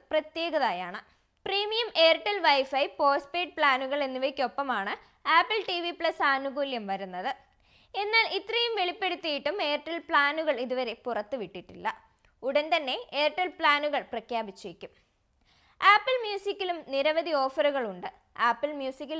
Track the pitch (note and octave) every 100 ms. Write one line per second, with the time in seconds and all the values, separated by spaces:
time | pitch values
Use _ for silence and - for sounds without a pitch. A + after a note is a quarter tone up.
0 | - D#4 D#4 E4 E4+ D4+ A#3+ F3+ F3+ G3+
1 | - _ _ _ - G4 G#4 A4 A#4 -
2 | E4 D#4+ G#4 G4+ E4 C#4 C4+ C4+ F4 -
3 | C#4+ C#4 - F4 F4 - D4 C4 C4 C#4+
4 | C4+ B3+ C4+ C#4+ A#3+ C4 C#4 A3 G3+ -
5 | - _ - E4 A4 G#4+ F#4+ F4 E4+ -
6 | E4 E4+ D4 C4+ C#4 C4 C#4 B3 G3+ G3
7 | F#3+ F3+ A3+ - _ _ _ _ _ F#4+
8 | G#4 A4+ G4+ F#4+ G4+ A#4 A#4 G#4 F4+ -
9 | F#4 E4+ E4 C#4 C#4+ G4 D4+ D4 D#4 E4+
10 | E4 D#4 C#4+ D#4 D#4 A#3+ B3+ C4 A#3 A#3
11 | B3 G#3 G#3+ C4 - F3+ - F3+ F#3 -
12 | _ _ _ _ B3+ C#4+ D#4 E4 C4+ D#4+
13 | - C#4 D4+ D4+ F4+ - D#4 D4 D4 C#4
14 | F#3+ A#3 G#3 A#3 G#3 F#3+ F#3+ - - _
15 | _ _ _ _ _ _ _ _ F#4+ G#4
16 | C5 B4+ G#4+ G4 G4+ G4 F#4 E4+ C4 C4+
17 | D4+ D#4+ E4+ D4 C4+ D#4 D4 C#4 A3+ F3+
18 | - - _ - A#3 A#3+ D4 D4 C4 C4
19 | C#4+ D#4